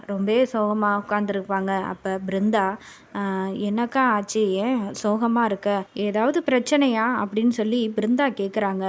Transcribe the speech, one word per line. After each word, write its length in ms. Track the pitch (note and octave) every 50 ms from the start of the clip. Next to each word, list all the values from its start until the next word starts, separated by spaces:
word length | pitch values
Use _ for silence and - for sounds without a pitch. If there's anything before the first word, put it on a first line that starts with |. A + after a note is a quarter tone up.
| -
ரொம்பவே 420 | - G3+ G3 G3 G3+ A3 B3 C4 B3 -
சோகமா 360 | A3 G#3 G#3 G#3+ A3 G#3+ G#3 G3+
உட்காந்துருப்பாங்க. 840 | G3+ G3+ - G#3 G#3 G#3 G3+ G3+ G3 F#3+ G3 G3 G3 F#3+ F#3+ G3 F#3+
அப்ப 380 | F#3+ F#3 F#3 - - F#3+ F#3+ F#3+ F#3+
பிருந்தா, 380 | F#3 F#3+ G3 G3+ A3 A3 G#3+ F#3+ F#3+ G3+ - - - - - - - -
"ஆ, 60 | G3+ G3+ G3 F#3+ F#3+ F#3+
என்னக்கா 520 | G3 F#3+ - G#3 G3+ G#3 A3+ A#3+ A#3+ -
ஆச்சு? 540 | C4+ C4 B3 G#3+ G#3 G3+ - - A3 G#3+ G3
ஏன் 280 | F#3+ F#3+ G#3 B3 C4 A#3 G3+ G3 - - -
சோகமா 400 | G#3 G#3 A3 A#3+ A#3 A3+ A#3+ A#3
இருக்க? 400 | G#3+ G3+ F#3 - G#3 G3+ G3 F#3+ - -
ஏதாவது 500 | - G#3 G#3 G3 G#3+ A3+ C4+ D4 F4 E4 -
பிரச்சனையா?" 560 | B3+ B3 - - D4+ C#4+ C#4+ B3+ A#3 A3 A3 B3 B3
அப்படின்னு 320 | G#3+ G#3 G3 G#3 A3 A3+ B3
சொல்லி 440 | A#3 A#3 G#3+ G#3+ A#3 B3 A3+ A3 A3
பிருந்தா 320 | G#3+ G#3+ G#3+ B3 B3+ C#4+ C4 -
கேக்குறாங்க. 520 | - G3 F#3+ F#3+ G#3+ G3+ G3 F#3+ F#3+ F#3+